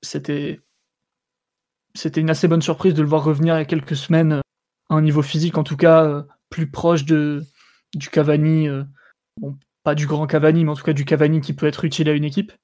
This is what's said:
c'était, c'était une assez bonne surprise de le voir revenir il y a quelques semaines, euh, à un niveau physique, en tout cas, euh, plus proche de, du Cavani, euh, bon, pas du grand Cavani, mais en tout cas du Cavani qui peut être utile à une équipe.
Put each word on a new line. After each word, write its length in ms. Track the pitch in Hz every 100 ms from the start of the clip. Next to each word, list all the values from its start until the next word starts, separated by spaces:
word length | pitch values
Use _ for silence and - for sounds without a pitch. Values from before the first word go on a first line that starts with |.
c'était, 600 | - 147 139 147 143 - _ _ _ _ _ _ _ _ _ _ _ _ _ -
c'était 260 | 160 151
une 80 | 160
assez 180 | 160 175
bonne 140 | 165
surprise 320 | 156 160 190
de 80 | 156
le 60 | 151
voir 160 | 156
revenir 320 | 147 147 165 165
il 40 |
y 20 |
a 40 | 151
quelques 300 | 160 143 143
semaines, 380 | - 160 160
euh, 80 | 151 139 _ _ _ _
à 60 | 156
un 60 |
niveau 200 | 156 151
physique, 360 | 143 156 170 156
en 60 |
tout 140 | 147 143
cas, 260 | 165 160 156
euh, 180 | 147 143 _ _
plus 200 | - 151
proche 360 | - 170 170 143
de, 380 | 156 147 147 147 _ _ _ _ -
du 140 | 139
Cavani, 580 | - 147 151 151 160 151
euh, 160 | 139 139 139 _ _ _ -
bon, 200 | 143 139 _ _
pas 120 | - 151
du 120 | 147
grand 200 | 151 151
Cavani, 380 | 156 156 165 160
mais 60 |
en 40 | 147
tout 80 |
cas 100 | -
du 120 | 143 139
Cavani 360 | 151 147 160
qui 120 | 139
peut 140 | 143 151
être 180 | 143 165
utile 240 | 139 151
à 40 |
une 120 | 151 151
équipe. 260 | 143 208 _